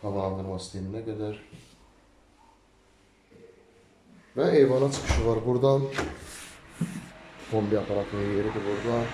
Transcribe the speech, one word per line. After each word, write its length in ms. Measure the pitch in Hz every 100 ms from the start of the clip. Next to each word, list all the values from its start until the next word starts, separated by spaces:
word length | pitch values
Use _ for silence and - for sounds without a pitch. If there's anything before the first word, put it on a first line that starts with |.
Havalandırma 560 | 104 98 95 95 95 92
sisteminə 400 | - 98 92 110 113
qədər. 320 | 104 104 104 - - - - - _ _ _ _ _ - _ _ _ _ _ _ _ _ - - - - - - _ _ - - 123
Və 140 | 170 165
eyvana 320 | 127 131 139
çıxışı 340 | 139 - - 113
var 160 | 110 113
buradan. 400 | 123 135 135 139 - - - - - - - - - - - - - - - -
Kombi 300 | 110 104 104
aparatının 580 | 95 101 101 104 101 101
yeridir 260 | 107 110 101
burada. 320 | 101 113 117 117